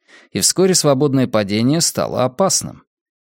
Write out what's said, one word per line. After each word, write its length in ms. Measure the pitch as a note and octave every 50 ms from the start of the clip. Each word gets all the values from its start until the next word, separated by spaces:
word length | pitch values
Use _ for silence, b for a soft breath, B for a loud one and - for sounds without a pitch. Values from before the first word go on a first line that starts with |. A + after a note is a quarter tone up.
| b b b b b b
и 80 | _ G2+
вскоре 380 | F#2 - - - F#3 F#3+ F3+
свободное 500 | - - D3 C#3 C3 D3+ C#3+ C3 C3+ B2+
падение 540 | A2+ - G#2+ G#2 F#2+ G2+ G#2+ A#2 C3 D3 E3+
стало 420 | D#3+ - - - D#2 G#1+ C#2+ A2+ B2
опасным. 640 | B2+ B2+ - F#3+ F#3 - - - - - - - _ _ _ _ _ _ _